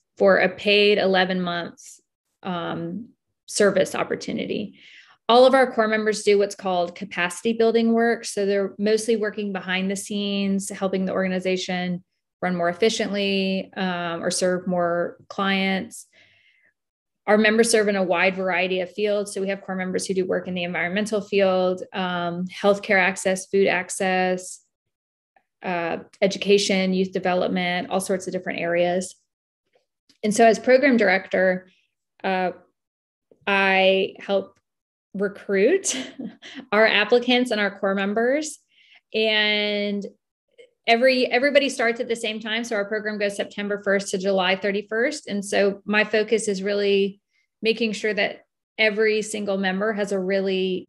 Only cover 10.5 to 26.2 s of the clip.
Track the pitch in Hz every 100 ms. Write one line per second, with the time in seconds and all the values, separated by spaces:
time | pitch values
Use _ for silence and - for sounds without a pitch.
10.5 | 196 190 196 190 190 185 - 190 185 185
11.5 | 185 185 180 180 180 - _ _ _ 180
12.5 | 175 170 175 226 226 202 202 196 196 190
13.5 | 190 - - 185 175 170 165 180 175 185
14.5 | 180 180 180 170 175 170 - _ - 196
15.5 | 190 190 190 - - - _ _ _ _
16.5 | _ _ _ _ _ _ _ - 208 214
17.5 | 220 226 226 208 196 180 170 190 185 185
18.5 | 175 185 185 175 - 208 208 202 202 190
19.5 | 196 - 190 185 185 185 190 185 180 185
20.5 | 180 175 170 170 196 214 214 202 196 190
21.5 | 185 185 185 - - 185 180 175 170 185
22.5 | - 202 196 - 196 185 190 190 185 -
23.5 | 196 196 175 175 - 190 185 185 185 185
24.5 | - _ _ _ _ _ _ _ _ _
25.5 | _ - 175 170 165 - -